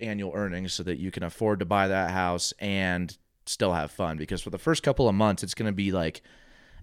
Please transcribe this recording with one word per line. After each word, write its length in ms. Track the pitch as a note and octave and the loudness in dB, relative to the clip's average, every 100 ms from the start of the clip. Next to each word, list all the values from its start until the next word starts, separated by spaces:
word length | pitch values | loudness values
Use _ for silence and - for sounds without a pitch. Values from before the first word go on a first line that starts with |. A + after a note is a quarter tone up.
annual 320 | A2+ G#2 G2 | -6 -4 -4
earnings 380 | D#2+ G2+ F2+ F#2 | -4 -4 -4 -6
so 100 | - | -6
that 160 | F2+ D2+ | -4 -4
you 120 | F#2 | -4
can 100 | F2 | -4
afford 380 | E2+ - A2 G2+ | -6 -2 0 0
to 40 | F2+ | 2
buy 200 | G2+ G2 | 2 4
that 220 | F#2+ F2 | 2 0
house 420 | F#2 F2+ F2 - - | 2 0 0 -2 -4
and 580 | G2+ G2 F#2 F2+ F2 - _ _ - | -2 0 0 0 -4 -8 _ _ -10
still 260 | - G2+ | 0 2
have 180 | E2+ D2+ | 2 -2
fun. 240 | - F2 D#2 | -2 -2 -2
Because 260 | D2+ F#2 | -4 -6
for 80 | - | -6
the 80 | F2+ | -4
first 240 | - D#3 | 0 2
couple 260 | - C3 B2 | 2 4 4
of 60 | |
months, 300 | G2 G#2+ F#2+ | 6 4 2
it's 100 | G2 | -2
gonna 180 | - A2 | -2 -2
be, 200 | G2 G2 | 0 0
like, 300 | F#2 D#2+ - - - - - - - | 2 0 -4 -16 -20 -20 -20 -20 -10